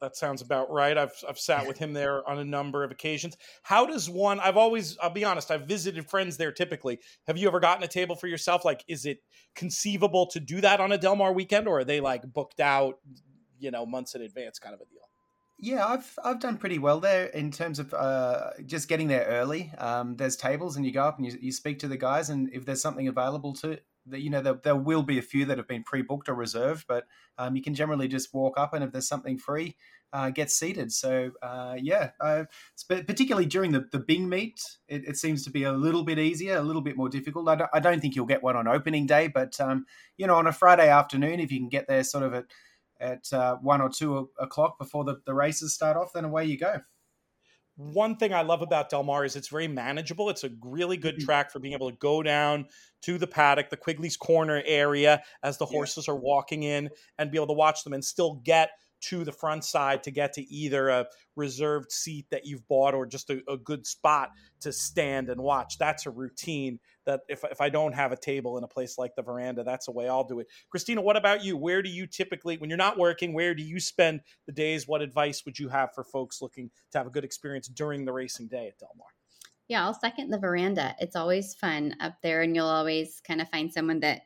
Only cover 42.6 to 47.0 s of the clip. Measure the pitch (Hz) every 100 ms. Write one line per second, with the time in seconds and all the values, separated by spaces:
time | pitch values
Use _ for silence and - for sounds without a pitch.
42.6 | _ _ _ - 123 127 - 131 127 127
43.6 | 131 143 131 - 156 139 131 - 135 -
44.6 | 160 - 135 147 139 135 - 135 147 151
45.6 | 156 - 156 160 180 170 156 156 160 135
46.6 | 170 208 - _